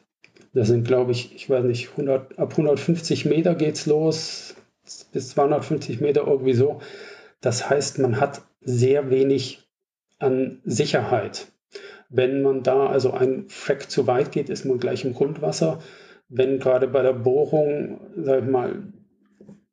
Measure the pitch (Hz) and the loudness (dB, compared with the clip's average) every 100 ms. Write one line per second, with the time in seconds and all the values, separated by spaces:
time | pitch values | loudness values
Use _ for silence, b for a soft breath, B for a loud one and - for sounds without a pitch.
0 | _ _ _ _ _ 131 107 120 120 127 | _ _ _ _ _ 0 4 4 4 2
1 | 123 120 - - - 127 123 120 - - | 2 -2 -6 -10 -2 0 0 -2 -6 -6
2 | 139 131 - - 156 - 147 139 - 170 | -2 -2 -4 -6 -2 0 2 2 0 0
3 | - 147 147 151 175 160 151 - 156 151 | -2 -2 0 2 2 2 -2 -2 0 2
4 | 160 156 - - - - _ _ - - | 2 -2 -6 -12 -16 -20 _ _ -20 -20
5 | - - 117 143 143 147 - 151 - 117 | -12 -10 -4 0 2 0 -2 -4 -4 -2
6 | 147 143 143 139 131 120 143 - B B | 0 2 2 2 2 4 2 0 B B
7 | B B B B 123 117 - 143 - - | B B B B -4 -2 0 0 0 0
8 | 127 120 143 - - _ 127 120 127 143 | 0 2 -2 -4 -20 _ -4 2 4 4
9 | 135 131 135 135 120 - _ _ _ _ | 2 2 4 2 -2 -12 _ _ _ _
10 | _ - 135 131 131 - 170 120 147 139 | _ -4 0 0 -2 -6 -4 -2 0 0
11 | 113 117 101 - - _ _ B B B | 0 -2 -2 -10 -16 _ _ B B B
12 | B 123 127 139 135 135 127 135 139 135 | B 0 2 2 2 2 2 2 2 2
13 | 120 - 131 131 - - - 139 - - | 0 2 0 0 -8 -6 -4 -4 -4 -2
14 | 120 127 143 123 117 110 135 123 123 123 | 2 2 0 -2 -4 -4 -2 -2 -2 -2
15 | 131 - 139 - 156 - 160 156 B B | -4 -2 -2 -2 -4 0 -2 -2 B B
16 | B B B 123 131 135 135 127 127 131 | B B B 0 2 2 2 2 2 2
17 | 131 123 123 139 147 156 147 147 117 - | 2 2 2 2 2 2 2 -2 -6 -10
18 | - 185 139 131 117 127 123 - - - | -12 -6 0 0 2 0 -2 -6 -12 -18
19 | _ _ _ _ - - _ | _ _ _ _ -20 -20 _